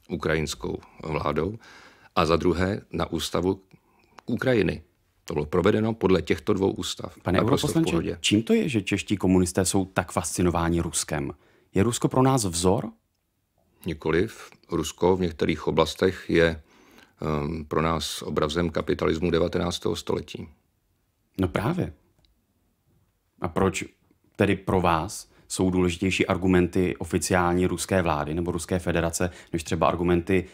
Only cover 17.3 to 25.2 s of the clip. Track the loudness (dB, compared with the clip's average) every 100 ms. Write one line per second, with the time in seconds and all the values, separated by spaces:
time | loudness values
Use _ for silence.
17.3 | -2 -4 -6 -4 0 0 0 -4 -8 -6
18.3 | -2 0 0 -2 -2 -2 -2 0 0 0
19.3 | 0 0 -2 -4 -4 -4 -6 -4 -6 -6
20.3 | -14 -14 _ _ _ _ _ _ _ _
21.3 | -4 -2 -2 -2 -2 -6 -8 _ _ _
22.3 | _ _ _ _ _ _ _ _ _ _
23.3 | -8 -4 2 2 0 -8 _ _ _ _
24.3 | 0 2 2 0 2 2 2 -2 -10